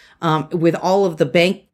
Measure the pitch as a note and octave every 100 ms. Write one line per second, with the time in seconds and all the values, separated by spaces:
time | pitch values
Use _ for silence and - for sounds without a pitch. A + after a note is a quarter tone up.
0 | _ _ E3+ D#3 D3+ F3+ E3 D#3+ F3+ F#3+
1 | G3 D#3 D#3 F3 F3 F#3+ _